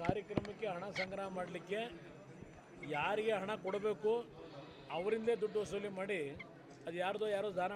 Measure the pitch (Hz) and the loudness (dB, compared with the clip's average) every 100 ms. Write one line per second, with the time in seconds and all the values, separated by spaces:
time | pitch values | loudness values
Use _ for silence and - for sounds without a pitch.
0 | 170 196 180 202 202 196 208 175 196 185 | 4 4 2 0 0 0 -2 0 -2 -2
1 | 190 196 196 185 175 175 170 208 233 - | -2 -2 -2 -2 -2 -4 -2 -2 -2 -6
2 | - - - - - - - - 143 147 | -12 -14 -14 -14 -14 -14 -16 -12 -2 2
3 | 165 214 220 208 190 214 185 202 214 196 | 4 4 4 2 2 -2 0 2 2 4
4 | 208 233 - - - 143 147 - - 151 | 4 4 0 -10 -12 -12 -12 -14 -4 -2
5 | 190 226 220 226 208 208 190 196 208 185 | 2 4 4 4 2 0 0 -2 -2 -2
6 | 196 196 139 147 - - - - - 170 | 0 0 -2 -4 -10 -16 -16 -10 -4 0
7 | 180 208 214 202 208 180 185 | 2 2 2 2 2 2 2